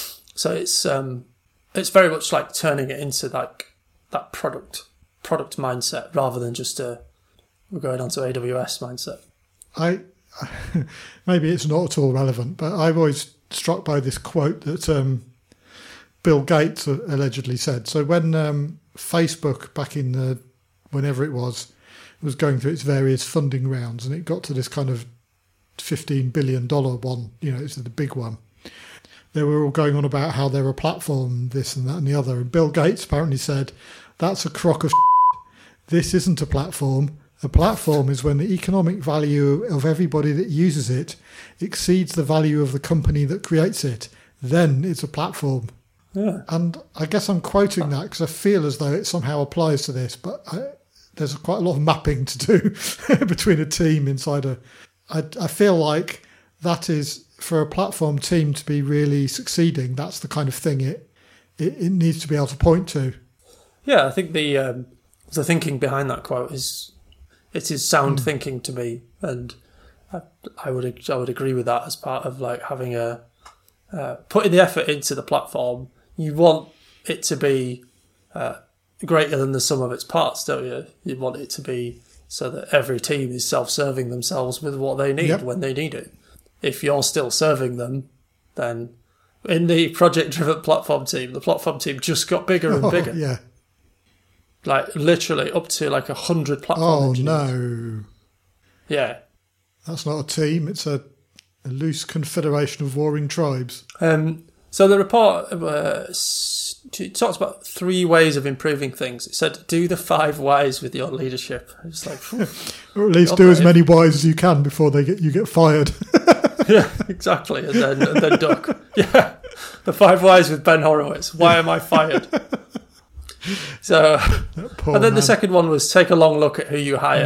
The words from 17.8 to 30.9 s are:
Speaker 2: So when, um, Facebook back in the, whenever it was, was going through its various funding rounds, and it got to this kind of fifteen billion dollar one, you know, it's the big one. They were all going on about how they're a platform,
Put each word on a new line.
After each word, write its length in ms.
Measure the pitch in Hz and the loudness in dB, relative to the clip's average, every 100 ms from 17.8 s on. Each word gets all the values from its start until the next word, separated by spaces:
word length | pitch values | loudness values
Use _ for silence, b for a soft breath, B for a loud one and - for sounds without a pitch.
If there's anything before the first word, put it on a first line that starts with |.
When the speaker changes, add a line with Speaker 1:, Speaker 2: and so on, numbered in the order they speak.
| 110 | -4
Speaker 2:
So 160 | 156 | -4
when, 320 | 147 175 160 160 | 2 2 2 0
um, 440 | 151 147 147 165 _ - | 0 -2 -6 -10 _ -18
Facebook 760 | - 170 165 - 147 127 - | -4 0 0 0 -4 -4 -8
back 220 | - 139 147 | -10 -8 -6
in 160 | 127 | -4
the, 280 | 127 131 131 - _ _ _ _ | -2 -4 -6 -10 _ _ _ _
whenever 320 | 143 143 127 | -4 -2 -2
it 80 | 147 | -4
was, 400 | 127 123 117 - B B B B B | -4 -6 -8 -14 B B B B B
was 140 | 151 131 | -8 -2
going 240 | 147 131 | 0 0
through 140 | 131 | -2
its 100 | 160 | -4
various 400 | 131 135 135 131 | -2 0 2 0
funding 440 | - 165 143 127 131 | -2 -2 -2 -2 -4
rounds, 360 | 131 120 117 123 | -4 -6 -8 -8
and 80 | |
it 120 | 156 165 | -10 -6
got 180 | 175 | -6
to 100 | - | -4
this 140 | 135 123 | -6 -4
kind 220 | - 135 | -4 -4
of 160 | 120 117 _ _ _ _ _ _ - | -4 -8 _ _ _ _ _ _ -16
fifteen 520 | - 151 - 139 127 | -8 -8 -2 -2 0
billion 380 | 139 135 131 120 | -2 -2 -2 -2
dollar 300 | 147 131 123 | 0 0 -4
one, 340 | 127 120 110 - | -6 -6 -10 -10
you 120 | 151 | -8
know, 120 | 127 | -6
it's 120 | 143 - | -8 -12
the 140 | 123 | -12
big 260 | 117 143 135 | -6 -6 -6
one. 220 | 113 110 _ _ B B B B B B B | -8 -10 _ _ B B B B B B B
They 100 | 151 | -2
were 200 | 147 151 | 0 2
all 80 | 147 | 0
going 240 | 139 147 143 | 2 2 2
on 80 | |
about 300 | 143 139 151 | 0 -2 -2
how 160 | 127 139 | -2 -2
they're 180 | 135 135 | 0 -2
a 60 | |
platform, 760 | - 156 | -2 -4